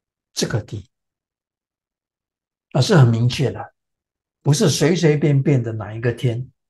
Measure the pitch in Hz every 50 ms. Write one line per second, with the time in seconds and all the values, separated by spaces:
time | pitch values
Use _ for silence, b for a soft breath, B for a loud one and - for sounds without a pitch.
0 | _ _ _ _ _ _ _ - - - - 110 - - - 98 - _ _ _
1 | _ _ _ _ _ _ _ _ _ _ _ _ _ _ _ _ _ _ _ _
2 | _ _ _ _ _ _ _ _ _ _ _ _ _ _ - - - - 208 160
3 | 127 117 113 113 120 123 - - 135 107 98 - - - _ _ _ _ _ _
4 | _ _ _ _ _ _ _ _ - 135 147 - 185 156 - - 151 147 185 170
5 | 170 156 147 143 - 151 143 135 135 165 143 127 113 120 113 110 98 98 110 113
6 | 117 123 117 - - 123 113 120 127 - _ _ _